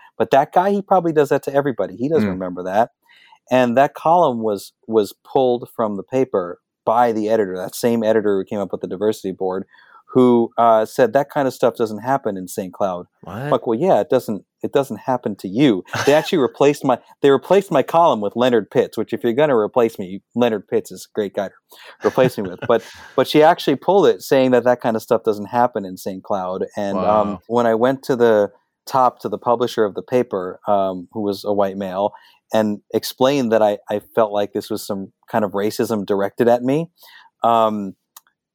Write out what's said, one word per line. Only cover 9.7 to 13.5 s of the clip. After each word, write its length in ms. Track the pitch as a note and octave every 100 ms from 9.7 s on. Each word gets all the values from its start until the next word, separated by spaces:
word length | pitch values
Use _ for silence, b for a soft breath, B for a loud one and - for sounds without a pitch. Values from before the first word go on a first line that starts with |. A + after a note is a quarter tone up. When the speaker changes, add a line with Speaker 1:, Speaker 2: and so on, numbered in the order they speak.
| b b b _
Speaker 1:
who, 380 | C3 B2 A#2+ A2+ -
uh, 260 | A#2 A2
said, 300 | A2 - A#2+
"That 160 | C#3 C#3+
kind 180 | D3+ C3+
of 60 |
stuff 220 | - B2 -
doesn't 240 | A2 G#2+
happen 360 | A#2 C3+ A2 F#2+
in 120 | F#2
Saint 260 | - F#2+
Cloud." 320 | - G2 F2+ F2 _
Speaker 2:
What? 300 | - G2+ C#3+